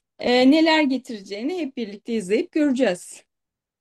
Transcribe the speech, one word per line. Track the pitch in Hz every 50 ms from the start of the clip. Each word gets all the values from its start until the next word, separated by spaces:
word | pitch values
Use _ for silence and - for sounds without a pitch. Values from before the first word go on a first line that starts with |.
| _ _ _ -
E, | - 240 247 254 254 262
neler | 285 320 320 330 311 311
getireceğini | 311 262 262 247 247 - 240 208 190 196 196 202 226 285 370 370
hep | 311 269 - -
birlikte | 233 202 202 202 - - 233
izleyip | 220 196 175 202 240 - -
göreceğiz. | - 320 294 294 262 240 262 208 180 180 - - - - _ _ _ _ _ _ _ _ _ _ _ _